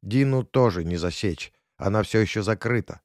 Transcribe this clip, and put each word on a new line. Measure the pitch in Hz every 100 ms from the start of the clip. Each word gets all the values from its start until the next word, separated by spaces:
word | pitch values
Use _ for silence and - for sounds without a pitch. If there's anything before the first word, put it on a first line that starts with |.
Дину | 98 117 139 131
тоже | 117 131 123 90
не | 82 87
засечь. | 87 82 104 80 - _ _ _
Она | 98 107
всё | 101 110
ещё | 104 -
закрыта. | 101 110 113 120 95 -